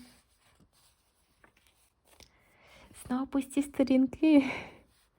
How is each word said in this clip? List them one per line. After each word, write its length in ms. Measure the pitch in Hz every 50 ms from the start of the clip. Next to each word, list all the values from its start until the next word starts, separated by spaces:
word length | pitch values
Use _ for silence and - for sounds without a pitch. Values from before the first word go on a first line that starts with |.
| 247 - _ _ _ _ _ _ _ _ _ _ _ _ _ _ _ _ _ _ _ _ _ _ _ _ _ _ _ _ _ _ _ _ _ _ _ _ _ _ _ _ _ _ - _ _ _ _ _ _ _ _ _ - - - - - - -
Знову 200 | - 247 254 269
пусті 340 | - - 277 262 - - 285
сторінки. 800 | 285 - - - 269 247 262 262 262 254 - - 311 311 302 285 262 254 - - - - - - _ _ _ _ _ _ _